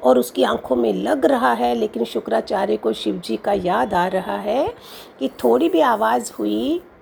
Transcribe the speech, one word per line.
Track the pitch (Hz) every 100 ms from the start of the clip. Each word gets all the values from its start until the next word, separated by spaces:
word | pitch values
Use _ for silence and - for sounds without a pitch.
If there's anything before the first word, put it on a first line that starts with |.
और | 127 127
उसकी | - 269
आंखों | 254 - - 247
में | 226
लग | 185 208 285 311
रहा | 254 254
है, | 226 240
लेकिन | 240 214 226
शुक्राचार्य | 226 226 208 226 220 202 202 214
को | 226
शिव | 214 214 185
जी | 196 220
का | -
याद | 202 175 208 240
आ | 185 185
रहा | 190 185 202
है | 202 247 381 - - - - -
कि | 269
थोड़ी | - 247 247 339
भी | 330
आवाज़ | 269 214 220 247 220
हुई | - 208 208 262 349 - -